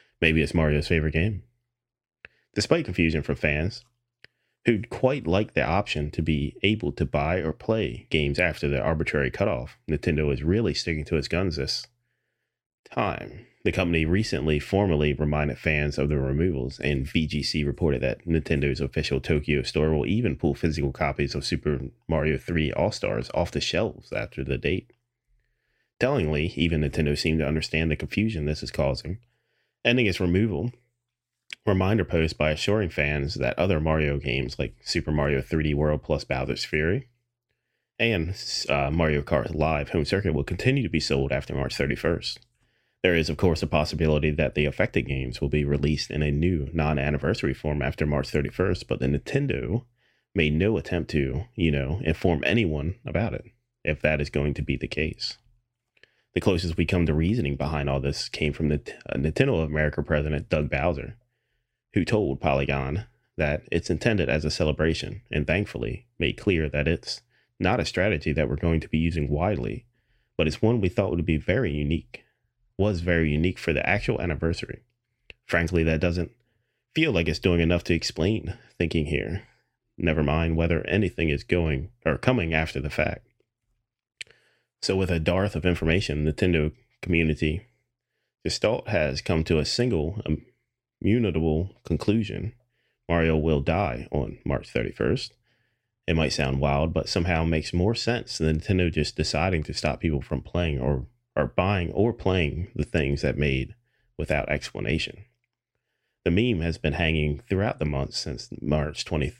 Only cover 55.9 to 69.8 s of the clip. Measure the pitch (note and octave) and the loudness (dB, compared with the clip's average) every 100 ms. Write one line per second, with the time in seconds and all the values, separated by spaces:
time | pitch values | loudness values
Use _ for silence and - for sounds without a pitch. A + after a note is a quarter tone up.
55.9 | _ _ _ _ - - F2 F2+ E2 E2 | _ _ _ _ 0 2 2 0 0 0
56.9 | F#2 D#2+ D2+ E2+ A#2+ C#2+ C#2 D2 D#2 C#2+ | 2 2 2 2 0 -2 -2 -2 -2 -2
57.9 | C#2 C#2 C#2 - - D2+ C#2 D#2 D2 - | -2 -2 -4 -8 -2 -2 0 0 0 -4
58.9 | - - - D2+ - C#3 F#2 D#2+ D2+ D2+ | -14 -8 -2 -2 2 2 2 0 0 0
59.9 | D2 D2 D2+ D2 D2 - D#2 D2 C#2 E2+ | 0 0 0 0 -2 0 0 0 0 -2
60.9 | D2 C#2 - _ _ _ _ _ _ _ | -2 -6 -14 _ _ _ _ _ _ _
61.9 | G#2 F2 A2 F2 C2+ D#2 C#2 C#2 C#2 C2+ | -2 0 0 0 0 2 2 2 -2 -2
62.9 | E2+ - _ _ - D2+ D2+ - E2+ - | -4 -6 _ _ -2 0 0 -2 -4 -2
63.9 | E2 A#2+ G#2 C#2 D2+ D2+ - D#2 D2 D#2+ | 0 2 2 2 0 0 0 0 2 0
64.9 | D#2+ - - - D#2 D2 F2+ G#2 - A1 | 0 -4 -12 -6 -4 0 0 0 -4 -6
65.9 | - - _ C#2+ - - E2+ D2+ D2 D2 | -8 -12 _ -2 0 0 2 0 0 0
66.9 | E2+ - - - _ _ _ F#2 A#2 E2 | 0 -4 -12 -14 _ _ _ 0 0 0
67.9 | - G2+ D#2+ D#2+ D2+ C2 C#2 E2+ E2 - | 0 0 0 0 0 0 0 0 0 0
68.9 | D#2 E2 E2 C#2+ D2 F#2 F2+ A1 - | 0 0 0 -2 0 0 -2 -4 -8